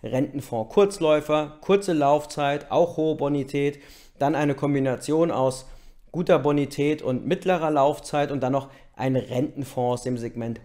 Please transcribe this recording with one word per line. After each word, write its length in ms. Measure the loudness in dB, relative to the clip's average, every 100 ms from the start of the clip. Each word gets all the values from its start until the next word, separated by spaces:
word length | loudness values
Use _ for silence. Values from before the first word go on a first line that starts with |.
Rentenfonds 720 | -4 -2 -2 -4 -8 -8 -2
Kurzläufer, 840 | 2 2 2 2 2 2 0 0 -10
kurze 320 | 0 2 2
Laufzeit, 760 | 2 4 2 0 -4 -2 -2 -2
auch 240 | 0 2 2
hohe 180 | -2
Bonität, 640 | 0 -2 -2 -2 -2 -2 -4 -16 -20 -20 _
dann 160 | 0
eine 200 | 2 0
Kombination 760 | 0 0 0 0 -2 -2 2 2
aus 360 | 2 0 0 -12 -20 -20 -20 -12
guter 300 | -6 2 4
Bonität 640 | 4 2 0 0 0 0
und 240 | -2 -2 -2
mittlerer 440 | -2 2 0 2
Laufzeit 640 | 4 4 2 -4 -2 0
und 80 | 0
dann 120 | 0
noch 180 | 0 -4 -18 -20 -6
ein 180 | 0
Rentenfonds 840 | 0 -2 -2 -4 -4 -8 -2 -2 -2
aus 20 |
dem 160 | -2 -4
Segment 420 | -6 -6 -8 -8